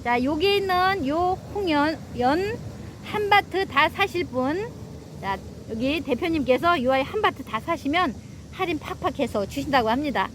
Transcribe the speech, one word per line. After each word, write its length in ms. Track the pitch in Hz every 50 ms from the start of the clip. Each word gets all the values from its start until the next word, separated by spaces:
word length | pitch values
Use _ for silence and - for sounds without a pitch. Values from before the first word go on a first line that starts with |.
| -
자, 200 | 240 240 247 247
여기 340 | 269 311 302 330 403 403 403
있는 500 | 392 381 370 359 370 381 392 392 269 254
요 300 | 294 320 349 359 370 359 - - -
홍연, 460 | 403 403 349 311 285 285 311 330 - - - - 233
연 540 | 240 254 277 - 381 415 466 508 - - - - - - - - - -
한 180 | - 415 415 403
바트 380 | 415 403 392 - - 370 392 -
다 220 | - 269 302 330
사실 340 | - - 392 392 - 349 339
분, 460 | - 226 254 254 262 302 370 427 480 - - - - - - - - - -
자, 180 | - 190 196 190 - - - - - -
여기 300 | 220 226 240 269 294 330
대표님께서 800 | 277 - 339 - 349 349 330 320 262 247 254 254 320 339 349 339 240
요 100 | 254 262
아이 100 | 269 269
한 180 | 262 - 427
바트 220 | - 392 - - 262
다 160 | - - 220
사시면 560 | 226 - 339 - - 285 294 349 359 302 196 - - - - - - - -
할인 260 | - 381 349 349 294
팍팍 400 | - - 370 - - - - -
해서 260 | 277 233 - 220 -
주신다고 440 | 240 - 277 269 277 269 269 233 220
합니다. 400 | 226 262 302 294 240 214 190 214 -